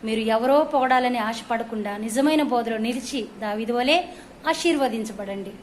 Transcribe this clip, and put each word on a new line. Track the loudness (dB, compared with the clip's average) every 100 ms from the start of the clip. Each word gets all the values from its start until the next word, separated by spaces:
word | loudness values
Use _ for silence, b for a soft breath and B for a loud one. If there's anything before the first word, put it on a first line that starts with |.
మీరు | -2 -2
ఎవరో | 2 2 4 4
పొగడాలని | 4 2 4 4 4 0
ఆశపడకుండా | -2 -4 -4 -4 -2 -6 -6 -6
నిజమైన | -4 2 4 4
బోధలో | 2 0 0 -2
నిలిచి | -2 -4 -4 -6 -6 -8
దావీదు | -6 -4 -2
వలె | 0 4 2 2 B B -8 -4
ఆశీర్వదించబడండి. | 0 2 2 0 -2 -6 -8 -8 -8 -10 -14